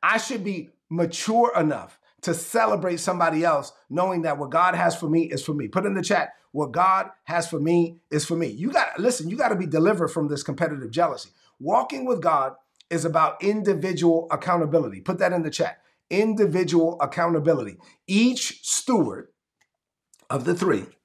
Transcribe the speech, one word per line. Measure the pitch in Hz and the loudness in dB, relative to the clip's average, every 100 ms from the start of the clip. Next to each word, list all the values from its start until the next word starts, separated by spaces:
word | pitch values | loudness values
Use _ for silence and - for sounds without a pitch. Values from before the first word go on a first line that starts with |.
I | 170 220 | 2 0
should | - 247 | -2 -6
be | 202 185 151 _ _ | -4 -6 -8 _ _
mature | 165 170 - - 226 240 190 | -2 -2 -2 0 2 4 2
enough | 156 127 87 - _ _ | 0 -2 -10 -20 _ _
to | - | -6
celebrate | 170 - 226 220 208 180 170 | -6 -2 0 2 2 -2 -2
somebody | 196 180 165 160 165 | -2 0 0 2 2
else, | 151 139 _ _ | 2 -2 _ _
knowing | 143 185 180 | -2 0 0
that | 160 143 | -2 -2
what | 139 | 0
God | 160 180 175 | 2 4 4
has | 175 | 0
for | 165 151 | 0 0
me | 160 | 2
is | 165 165 | 2 -4
for | - | -4
me. | 147 113 | -4 -2
Put | - 202 | -2 -2
in | |
the | 196 | -2
chat, | 175 190 147 - _ | 0 0 0 -8 _
"What | 139 143 | -6 -4
God | 139 185 190 190 - | 0 2 2 -2 -10
has | - 170 165 | -4 -4 -2
for | 160 | -2
me | 147 175 170 170 _ | 2 4 2 -2 _
is | 151 151 | -4 -2
for | 170 | -2
me." | 160 | -2
You | 104 196 | -4 -2
gotta, | 285 226 - | 0 0 0
listen, | 214 240 160 | 0 0 -6
you | 226 | -2
gotta | 247 202 | 0 0
be | 180 | -2
delivered | 156 165 180 165 | 2 2 2 -2
from | - 147 | -2 -4
this | 143 | -4
competitive | - 143 165 147 120 | -6 -4 -4 -4 -8
jealousy. | 110 170 - - _ _ _ | -2 -2 -2 -12 _ _ _
Walking | 143 220 277 277 254 | 0 0 0 -6 -2
with | 220 | 0
God | 165 156 135 - _ _ _ | 2 2 0 -6 _ _ _
is | 170 156 | -4 0
about | 160 160 - | 2 2 2
individual | 190 214 202 180 185 165 170 165 165 | 0 0 0 0 0 2 4 4 2
accountability. | 151 - 175 156 160 131 98 | -4 0 0 2 2 0 -6
Put | 92 175 | -6 0
that | 185 | 0
in | 175 | 0
the | 160 | -4
chat. | - 165 - _ _ _ | -2 -4 -4 _ _ _
Individual | 180 220 214 202 165 175 170 165 170 | 0 2 2 2 2 2 4 2 0
accountability. | 143 - 170 165 147 151 107 - - _ - | -4 0 0 2 2 0 -2 -12 -20 _ -2
Each | 196 240 262 - - - | 2 4 2 -6 -8 -6
steward | - - 240 135 98 - _ _ _ _ _ _ _ _ _ _ | -4 0 0 0 -4 -14 _ _ _ _ _ _ _ _ _ _
of | 135 123 | -4 -2
the | 175 | 0
three | 190 113 95 _ | 2 0 -2 _